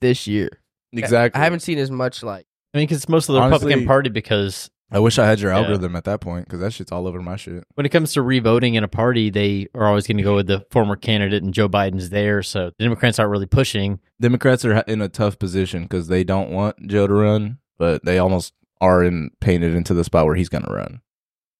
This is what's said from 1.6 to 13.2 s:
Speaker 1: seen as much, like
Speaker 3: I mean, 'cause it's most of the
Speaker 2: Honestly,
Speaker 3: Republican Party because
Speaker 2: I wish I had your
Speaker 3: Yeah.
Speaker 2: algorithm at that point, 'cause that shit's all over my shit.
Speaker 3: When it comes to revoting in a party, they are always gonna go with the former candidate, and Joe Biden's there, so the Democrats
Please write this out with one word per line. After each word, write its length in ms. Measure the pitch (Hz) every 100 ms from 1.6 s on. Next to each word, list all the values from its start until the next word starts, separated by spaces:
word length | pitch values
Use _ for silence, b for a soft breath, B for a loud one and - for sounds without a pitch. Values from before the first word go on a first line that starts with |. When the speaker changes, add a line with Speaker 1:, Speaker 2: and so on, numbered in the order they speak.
Speaker 1:
seen 180 | 170 156
as 100 | 135
much, 340 | 131 127 -
like 220 | 117 98 - _ _
Speaker 3:
I 40 | 143
mean, 100 | 151
'cause 80 | 151
it's 100 | -
most 200 | 160 -
of 60 | 135
the 40 |
Speaker 2:
Honestly, 260 | 123 147 147
Speaker 3:
Republican 180 | 139 123
Party 240 | 135 135
because 600 | 107 - 104 98 - - _ _
Speaker 2:
I 60 | 101
wish 220 | 113 113
I 60 | 107
had 120 | 107
your 140 | 101
Speaker 3:
Yeah. 60 | 95
Speaker 2:
algorithm 360 | 107 104 90
at 80 | 87
that 160 | 98 104
point, 280 | 92 87 -
'cause 100 | 87
that 140 | 98
shit's 180 | 113 98
all 160 | 87 92
over 140 | 90
my 140 | 87 95
shit. 260 | - 87 -
Speaker 3:
When 120 | - 139
it 40 |
comes 220 | 170 156
to 80 | 143
revoting 520 | 127 131 113 117 123
in 80 | 113
a 60 | 104
party, 420 | 104 120 120 107
they 380 | 101 101 101 98
are 120 | - 107
always 200 | 104 101
gonna 160 | 104
go 100 | 101
with 140 | 101 92
the 180 | 98 -
former 260 | 123 104 98
candidate, 460 | - 107 98 101
and 100 | 92
Joe 140 | 90 104
Biden's 420 | 101 98 92 90
there, 320 | 101 104 104
so 300 | 95 101 87 -
the 80 |
Democrats 340 | 117 113 123 110